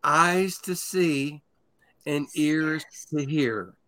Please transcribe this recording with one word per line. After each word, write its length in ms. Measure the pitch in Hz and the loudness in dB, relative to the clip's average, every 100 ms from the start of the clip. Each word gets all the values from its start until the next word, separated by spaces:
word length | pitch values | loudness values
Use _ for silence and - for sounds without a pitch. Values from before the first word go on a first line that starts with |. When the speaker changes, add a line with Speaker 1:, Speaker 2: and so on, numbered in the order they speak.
Speaker 1:
eyes 560 | 147 151 170 180 190 180 | 4 4 4 4 0 -4
to 160 | - 180 | -8 -8
see 640 | - 190 170 143 139 147 _ _ _ _ _ _ - | -4 0 2 0 -2 -8 _ _ _ _ _ _ -4
and 220 | 147 143 | -4 -2
Speaker 2:
Yes. 40 | - | 0
Speaker 1:
ears 500 | 151 156 156 156 - - - | 2 2 0 -2 -6 -16 -6
to 160 | 151 139 | -4 -2
hear? 480 | 151 131 110 92 - | 0 0 -2 -8 -14